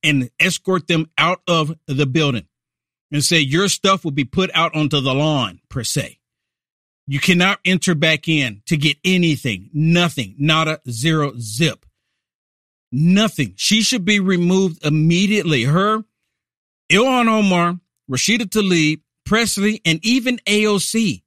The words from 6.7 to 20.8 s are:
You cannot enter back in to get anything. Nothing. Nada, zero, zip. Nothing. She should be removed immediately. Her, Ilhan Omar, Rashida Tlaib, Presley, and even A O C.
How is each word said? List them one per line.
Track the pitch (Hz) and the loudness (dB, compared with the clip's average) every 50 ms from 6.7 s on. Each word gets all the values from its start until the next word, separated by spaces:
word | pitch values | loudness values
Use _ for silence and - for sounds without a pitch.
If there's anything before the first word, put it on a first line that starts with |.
| _ _ _ _ _ _ _ | _ _ _ _ _ _ _
You | - 139 139 | -6 -6 -2
cannot | - - 185 175 180 190 202 - _ | 0 2 2 2 2 0 0 -2 _
enter | 180 185 180 - - 175 | -2 -2 0 0 -2 -2
back | 147 147 160 160 147 - - | 0 0 0 0 -2 -2 -2
in | 160 151 139 123 104 104 _ | 0 0 0 -2 -6 -10 _
to | - 170 | -4 -4
get | 151 139 156 139 _ _ | 0 0 0 -2 _ _
anything. | 180 185 185 175 165 151 120 - 131 107 92 95 - - | 0 0 2 2 2 0 0 -2 -4 -6 -6 -8 -8 -4
Nothing. | 147 156 160 170 175 175 170 - - 120 95 98 | -2 2 2 2 2 2 0 -2 -4 -8 -8 -6
Nada, | 131 143 156 160 160 160 160 156 151 _ 127 | -4 -2 0 0 0 0 -2 -4 -6 _ -10
zero, | 120 113 123 165 160 156 147 143 110 120 | -8 -2 0 0 0 0 0 -2 -4 -8
zip. | 117 107 107 117 165 156 107 - _ _ _ _ _ _ _ _ _ _ _ _ _ _ _ _ _ _ _ _ _ _ | -12 -10 -4 -2 -2 -2 -2 -4 _ _ _ _ _ _ _ _ _ _ _ _ _ _ _ _ _ _ _ _ _ _
Nothing. | - 127 156 170 185 196 220 208 - - 143 104 90 | -4 0 2 4 4 4 2 0 0 -2 -4 -4 -4
She | _ - - 208 220 220 | _ -2 0 2 2 2
should | - 254 247 180 | 0 -2 -2 0
be | 175 208 208 | 0 0 0
removed | 190 185 190 175 175 175 185 190 190 185 160 - - | 2 0 0 2 2 2 2 2 2 0 -2 -4 -2
immediately. | 156 151 156 151 160 170 175 196 202 214 208 175 170 156 131 110 | 0 0 2 2 2 2 2 2 2 0 0 0 0 0 0 2
Her, | 127 147 175 196 208 214 220 214 _ _ _ _ _ _ _ _ _ _ _ _ _ _ _ _ _ | 2 2 2 2 0 0 -2 -4 _ _ _ _ _ _ _ _ _ _ _ _ _ _ _ _ _
Ilhan | 160 190 233 269 262 254 240 226 | 2 4 4 4 2 2 2 2
Omar, | 220 220 208 196 180 175 170 175 175 175 _ _ _ _ _ - | 2 2 2 2 2 2 2 0 -2 -6 _ _ _ _ _ -6
Rashida | 131 123 - - 214 240 233 | -6 -4 0 0 0 0 -2
Tlaib, | 185 - 214 208 190 180 170 156 151 156 151 _ _ _ _ _ | -2 -2 -2 0 2 2 2 2 2 0 -2 _ _ _ _ _
Presley, | - 202 220 233 208 - - 196 208 220 - _ | -2 0 0 0 0 -2 0 0 0 0 0 _
and | 170 160 160 165 | -2 -2 -2 0
even | 220 240 269 226 254 247 226 _ | 0 0 0 0 -2 -4 -4 _
A | - 208 208 214 | -2 0 0 2
O | 214 208 | 2 0
C. | 196 | 0